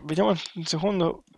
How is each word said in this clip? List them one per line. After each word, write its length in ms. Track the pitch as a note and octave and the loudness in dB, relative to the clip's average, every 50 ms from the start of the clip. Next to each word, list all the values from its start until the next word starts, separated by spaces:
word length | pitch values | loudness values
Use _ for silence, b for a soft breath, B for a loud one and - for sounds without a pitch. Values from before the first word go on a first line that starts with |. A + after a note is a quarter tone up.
| - | -4
vediamo 260 | D3 D#3 E3+ G#3 G#3+ | -4 0 2 4 4
un 360 | F#3+ D#3 - - - F#3 E3 | 4 2 -2 -8 -10 -10 -6
secondo, 580 | - - D#3 E3+ G#3 G3+ F#3 E3+ E3 - - - _ _ | -4 -4 0 0 0 2 2 2 0 0 -4 -10 _ _